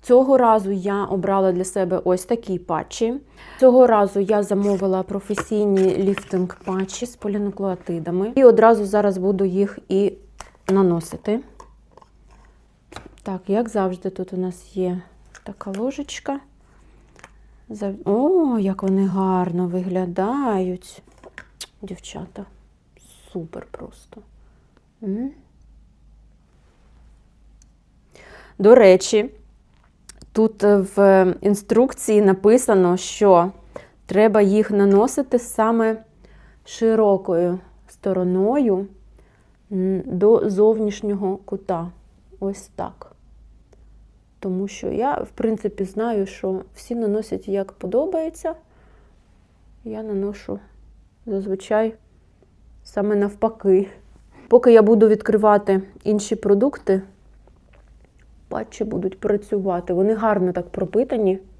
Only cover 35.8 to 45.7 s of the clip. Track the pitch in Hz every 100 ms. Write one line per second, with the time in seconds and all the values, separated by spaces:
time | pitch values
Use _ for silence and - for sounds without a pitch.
35.8 | 220 220 - _ - - - _ - -
36.8 | 226 220 208 196 190 170 175 185 - _
37.8 | _ - 196 185 180 185 202 285 240 190
38.8 | 196 - _ _ _ _ _ _ _ 196
39.8 | 185 190 262 180 208 226 214 190 214 220
40.8 | 214 202 208 202 196 196 - 196 - 170
41.8 | 170 - _ _ _ - 196 196 - -
42.8 | - - - _ _ - - _ _ _
43.8 | _ - - _ _ _ 196 185 196 -
44.8 | - - 262 - - - 226 220 208